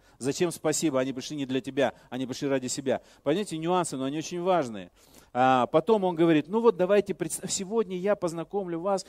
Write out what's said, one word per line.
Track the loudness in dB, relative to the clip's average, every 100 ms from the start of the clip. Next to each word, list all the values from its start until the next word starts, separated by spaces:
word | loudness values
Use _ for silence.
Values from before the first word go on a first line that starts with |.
| _ -8
Зачем | -4 0 -2
спасибо? | 0 -2 0 0 0
Они | 0
пришли | -4 -8 -6
не | -4
для | -4
тебя, | -4 0 0 -2 -10
они | -8 -6
пришли | -4 -2
ради | -2 -2
себя. | -6 -2 -2 -4 _
Понимаете, | -2 -2 -2 -6
нюансы, | 0 0 0 -4
но |
они | -6 -6
очень | -6 -4
важные. | 0 0 0 -6 -14 _ _ -20 _
А | 2 4 4 4
потом | 2 4 2
он | 2
говорит: | 2 4 4 2
«Ну | 2
вот | 4 4
давайте, | 4 4 2
предс-, | -2 -6 -6 -6
сегодня | -6 -4 -2 -2 -2
я | -2 0
познакомлю | -2 -6 -6 -6 -6 -4
вас | -2 -2